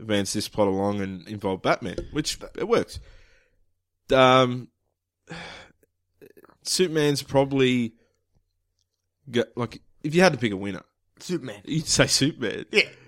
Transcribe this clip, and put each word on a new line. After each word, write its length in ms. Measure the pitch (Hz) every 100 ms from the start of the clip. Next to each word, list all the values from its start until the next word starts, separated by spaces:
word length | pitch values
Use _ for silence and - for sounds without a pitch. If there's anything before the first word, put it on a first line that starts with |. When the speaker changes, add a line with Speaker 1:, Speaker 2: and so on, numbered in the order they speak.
Speaker 1:
advance 320 | 110 101 95
this 160 | 107 -
plot 200 | - 101
along 320 | 95 101 101
and 260 | 95 92 -
involve 340 | 104 98 95
Batman, 340 | 127 165 101 85 -
which 260 | 143 147 - - -
it 100 | 196
works. 300 | 202 87 - - - _ _ _ _ _ _ _ _ -
Um, 560 | 131 131 131 127 123 117 _ _ _ _ _ -
<sighs> 60 | - - - - _ _ _ _ _ - _ - _
Superman's 600 | - - 185 156 147 139
probably 720 | - 139 135 139 127 123 117 - _ _ _ _ _ _ _ _ _ _ _ _ 135
go-, 140 | 117 - -
like, 240 | 117 - _ _
if 120 | 151
you 60 | 165
had 100 | 185
to 60 | 131
pick 140 | 113
a 40 | 95
winner, 260 | 101 90 - _ _ -
Speaker 2:
Superman. 420 | - 170 127 -
Speaker 1:
you'd 220 | - 160 -
say 200 | - 127
Superman. 600 | - 135 - 107 - -
Speaker 2:
Yeah, 100 | 214 - -